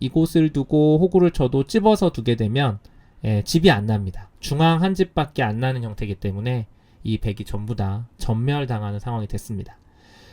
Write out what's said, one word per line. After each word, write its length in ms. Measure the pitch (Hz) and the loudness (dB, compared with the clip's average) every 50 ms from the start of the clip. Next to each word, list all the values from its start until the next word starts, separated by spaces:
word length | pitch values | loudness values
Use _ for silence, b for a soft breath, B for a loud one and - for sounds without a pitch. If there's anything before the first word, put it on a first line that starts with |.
이곳을 520 | 127 127 - 160 160 165 160 165 156 156 | -8 -2 0 0 0 2 4 2 2 2
두고 460 | 156 143 135 - 151 151 151 151 156 156 | 0 -2 -2 0 2 4 4 4 4 4
호구를 300 | 180 185 185 185 180 170 | 4 4 4 4 4 4
쳐도 340 | - - 139 123 135 135 135 | 4 2 0 2 0 0 -2
찝어서 460 | - - 226 202 220 214 196 196 170 | 0 0 2 4 4 4 4 2 0
두게 240 | - - 110 120 120 | -2 0 0 0 0
되면, 460 | 113 113 104 113 135 143 123 104 104 b b b b b b b b - | 0 0 0 0 0 0 -2 -2 -6 b b b b b b b b -2
예, 180 | 110 107 104 101 | 0 0 0 0
집이 260 | - - 165 160 190 | 0 2 4 6 6
안 160 | 135 101 101 | 6 4 2
납니다. 440 | 110 110 104 101 95 - - - - _ _ | 0 0 -2 -2 -6 -8 -10 -14 -16 _ _
중앙 420 | - - 139 147 160 165 165 160 | -8 -4 0 2 4 4 4 2
한 120 | 180 190 190 | 2 0 2
집밖에 500 | 180 185 - _ 165 147 143 - - 131 | 0 -2 0 _ -4 -4 -4 -2 -2 -2
안 160 | 107 107 113 | -2 0 -2
나는 240 | 127 127 131 127 117 | -2 -2 -2 -4 -6
형태이기 320 | 113 104 - 117 101 98 | -8 -6 -6 -6 -6 -6
때문에 500 | - - 101 95 101 107 123 127 120 113 b b b b b b b - | -6 -6 -6 -6 -4 -4 -4 -4 -4 -6 b b b b b b b -6
이 140 | 113 110 104 | -4 -4 -2
백이 260 | - 110 98 - 104 | -2 -4 -4 -6 -8
전부 320 | - - 104 104 107 120 | -8 -8 -8 -6 -6 -4
다 320 | 98 98 98 98 110 120 - _ - | -4 -4 -4 -4 -6 -8 -12 _ -6
전멸당하는 800 | - - 113 110 120 135 143 147 139 120 117 107 104 101 101 104 | -2 -2 -2 0 0 -2 -2 -2 -4 -4 -6 -6 -6 -6 -8 -8
상황이 300 | - 123 117 113 107 98 | -8 -6 -6 -6 -6 -6
됐습니다. 500 | - 101 - - 110 95 - - - - _ b b b b b b b b b | -8 -8 -8 -8 -10 -10 -10 -12 -16 -20 _ b b b b b b b b b